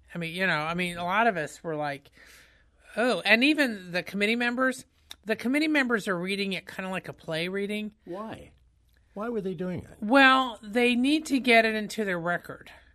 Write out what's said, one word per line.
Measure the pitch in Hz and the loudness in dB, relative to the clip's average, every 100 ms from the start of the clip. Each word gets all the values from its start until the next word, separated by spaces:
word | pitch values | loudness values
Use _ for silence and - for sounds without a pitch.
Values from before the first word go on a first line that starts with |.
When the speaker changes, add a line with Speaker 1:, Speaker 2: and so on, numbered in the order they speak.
| _ | _
Speaker 1:
I | 175 | -8
mean, | 165 | -6
you | 175 190 | -2 0
know, | 156 | 0
I | 156 | 0
mean, | 175 180 175 | -2 -4 -4
a | |
lot | 175 196 233 | -2 2 2
of | 180 | 2
us | 147 - | -4 -8
were | 170 151 | -8 -4
like, | 147 143 - - - - - _ _ _ - - | -4 -6 -12 -20 -20 -20 -20 _ _ _ -10 -2
"Oh," | 247 190 | 0 0
and | 196 226 | 4 6
even | 269 311 269 208 180 | 6 4 0 -2 -6
the | 175 | -6
committee | - 196 208 | -4 0 0
members, | 233 240 240 262 254 - _ _ - | 2 -2 0 -2 -2 -10 _ _ -14
the | 196 220 | -6 -4
committee | 233 285 311 | 0 0 2
members | 302 254 233 208 | 2 2 0 0
are | 175 | -4
reading | 185 196 196 | -2 -4 -4
it | 180 - | -4 -8
kinda | - 190 | -10 -6
like | 185 151 | -6 -8
a | |
play | 127 - 160 175 | -12 -8 -6 -4
reading. | 196 202 208 214 - | -4 -4 -6 -8 -12
Speaker 2:
Why? | - 175 220 117 - _ _ _ _ _ _ | -12 -12 -10 -14 -16 _ _ _ _ _ _
Why | - 226 | -10 -6
were | 226 | -4
they | 185 | -6
doing | 175 180 170 | -6 -6 -6
it? | - - | -10 -8
Speaker 1:
Well, | 208 277 269 262 254 214 | 2 6 8 6 2 -6
they | 208 220 240 240 | -4 2 2 4
need | 254 311 311 | 2 2 0
to | 269 | 0
get | 254 226 | 6 6
it | 220 220 | 6 0
into | 208 - | -4 -4
their | 202 180 | -4 -2
record. | 165 175 - - - - - | -2 -4 -6 -16 -18 -20 -20